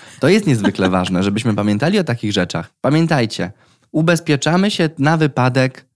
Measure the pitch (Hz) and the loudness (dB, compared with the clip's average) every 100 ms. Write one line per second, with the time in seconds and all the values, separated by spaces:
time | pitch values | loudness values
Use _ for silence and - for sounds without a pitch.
0 | - - 135 214 202 117 101 98 95 92 | -20 -2 2 2 2 0 0 0 0 0
1 | 90 90 98 104 117 104 104 104 147 208 | 0 0 0 -2 -2 0 0 0 0 0
2 | 165 120 107 101 90 85 - _ 127 156 | -2 -4 -4 -2 -2 -6 -10 _ 0 2
3 | 165 147 113 - 95 - _ _ _ 151 | 2 0 -2 -4 -8 -10 _ _ _ -2
4 | 160 165 165 139 156 180 202 - 160 - | 0 0 0 -2 0 0 0 0 -2 0
5 | 139 160 156 127 127 127 131 - - | 0 2 0 0 0 2 0 -4 -18